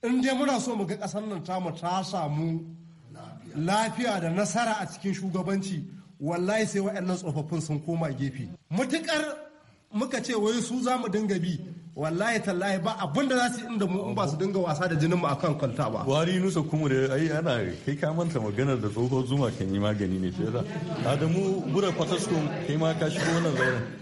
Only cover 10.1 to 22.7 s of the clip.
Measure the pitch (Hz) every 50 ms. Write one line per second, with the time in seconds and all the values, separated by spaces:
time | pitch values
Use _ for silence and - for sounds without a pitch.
10.1 | - 233 - - 247 220 208 214 233 240 - - 240 254 254 247 254 247 240 -
11.1 | 180 214 220 208 202 180 165 185 170 143 - - - - - - - - 147 156
12.1 | 165 175 202 226 233 214 - 202 190 175 185 202 196 190 165 226 220 196 202 160
13.1 | 143 - - 269 262 254 247 240 247 214 226 - 233 214 202 180 185 190 - -
14.1 | 202 202 196 160 151 156 185 196 196 190 180 170 151 147 180 185 165 147 151 160
15.1 | 170 180 175 147 139 131 - 170 143 151 151 131 117 - 147 110 113 107 - 131
16.1 | 135 151 165 175 185 185 185 190 170 160 147 156 - 156 156 143 131 131 135 131
17.1 | 131 139 160 165 151 151 160 165 127 117 104 90 87 - - - 143 147 175 156
18.1 | 156 165 175 170 - 135 110 107 98 107 131 143 135 120 110 104 101 110 120 127
19.1 | 135 131 127 120 135 143 139 113 - - 101 95 95 101 101 104 107 104 101 92
20.1 | 92 92 92 90 87 90 82 78 110 120 117 - - - - - 160 - - -
21.1 | 139 147 147 160 170 185 196 190 190 185 - 127 135 185 202 190 165 - 165 -
22.1 | 180 170 - - 180 160 151 147 - - - -